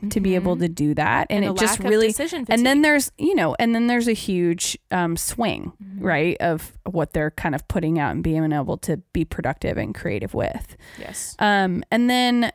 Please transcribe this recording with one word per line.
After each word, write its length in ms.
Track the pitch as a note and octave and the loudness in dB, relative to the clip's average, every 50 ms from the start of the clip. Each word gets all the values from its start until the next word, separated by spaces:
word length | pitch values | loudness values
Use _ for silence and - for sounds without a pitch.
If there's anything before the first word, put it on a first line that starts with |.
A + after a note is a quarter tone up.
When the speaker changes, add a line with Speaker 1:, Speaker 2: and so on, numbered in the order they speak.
| - G3+ | -6 -2
Speaker 1:
to 80 | G#3+ G#3+ | -2 0
be 160 | F#3+ F#3+ F#3 | 2 2 2
able 180 | F3+ F3+ F#3 F3 | 2 2 0 0
Speaker 2:
Mm-hmm. 60 | E3+ | 2
Speaker 1:
to 80 | F3 F3 | 0 -2
do 240 | E3 - D3 D3 D3+ | 0 0 0 0 2
that. 320 | D3 - G#2 A2+ - - - | 2 2 2 2 2 2 0
And 120 | - G#3 G3+ | 0 0 0
Speaker 2:
And 20 | |
Speaker 1:
it 60 | G3+ | 0
Speaker 2:
a 20 | F#3 F#3+ A3 | 2 2 2
Speaker 1:
just 140 | G#3 G#3 A3+ | 2 0 0
Speaker 2:
lack 60 | G3 | 2
of 40 | F#3+ | 2
Speaker 1:
really, 180 | G#3+ G#3+ A3+ A3 | 4 4 4 4
Speaker 2:
decision 360 | G#3+ - C#4 E4 - E4 B3+ - | 2 0 -4 -4 -4 -6 -2 0
Speaker 1:
and 160 | A3+ A3+ A#3+ | 2 4 4
then 120 | B3+ C#4 C#4+ | 6 6 6
Speaker 2:
fatigue. 60 | D4+ | 6
Speaker 1:
there's, 280 | D#4 D4+ C#4+ C4+ - _ _ | 6 4 4 2 0 _ _
you 160 | - D#4+ G4+ | 0 2 2
know, 220 | E4 F3+ D#3+ - - | 4 2 2 0 0
and 140 | A#3 A#3 A#3 | 0 2 2
then 140 | A3+ A#3 A#3+ | 2 2 2
there's 200 | B3 A#3+ A#3 A#3+ | 2 2 2 2
a 60 | A3+ | 0
huge, 640 | G#3+ - - G3 F3+ F3 F3 E3+ E3+ - - - - _ _ | 0 0 -2 0 2 2 2 2 0 -2 -6 -6 -8 _ _
um, 260 | - F#3 F3 E3 E3 E3 | -2 0 0 0 -2 -2
swing, 560 | - - - - A#3 G#3 B2 G#1 - - - _ - | -4 -6 -2 -2 -2 -2 -2 -4 -8 -12 -14 _ -18
Speaker 2:
Mm-hmm. 220 | - F#3+ G3 F#3+ | -14 -12 -6 -2
Speaker 1:
right, 320 | F#3+ E3+ C#3+ D#3 F3 - - | 0 0 2 2 0 0 0
of 380 | - E3+ D#3+ D#3+ - - - - - - | 0 -2 -2 -2 -6 -10 -18 -14 -12 -6
what 240 | F3+ E3+ D#3+ - - | -4 -4 -4 -2 -2
they're 180 | E3+ D3+ D3+ | -2 -2 -2
kind 240 | - - - F3 D3 | -4 -4 -4 -4 -4
of 120 | D3+ - _ | -4 -6 _
putting 300 | - F#3+ E3 D#3 D#3+ E3 | -4 -2 -2 0 0 0
out 140 | D3 C3 | 0 -2
and 120 | D2+ - E3+ | -2 -2 -2
being 280 | E3+ D#3+ D#3 D#3+ D#3 D3+ | -2 0 0 0 0 0
able 240 | D3 C3+ - D#3+ - | -2 -2 -2 -4 -6
to 200 | - - E3 - - _ _ | -2 -4 -4 -4 -4 _ _
be 120 | - D#3+ | -4 -4
productive 500 | - - - - B2 C3+ - - - - - | -4 -4 -6 -4 -4 -6 -4 -4 -6 -4 -4
and 180 | - - G#3 | -4 -6 -8
creative 380 | - - E3+ G2 G#2 - G#2 - | -8 -6 -6 -4 -4 -6 -6 -4
with. 420 | - G2+ - - - - - - - - - - - | -4 -4 -4 -4 -8 -12 -14 -16 -20 -20 -20 -20 -18
Speaker 2:
Yes. 360 | - - G3+ - - - - - | -16 -14 -12 -12 -12 -12 -6 0
Speaker 1:
Um, 440 | - G#3 G3+ G3+ F#3+ F#3 F3+ F3 - _ | 2 2 4 4 2 2 0 -2 -4 _
and 180 | - A3+ A#3+ A#3+ | 0 2 2 2
then 420 | B3 B3 B3 B3 A#3+ A#3+ A#3+ A3 - | 2 2 2 2 2 2 0 0 -4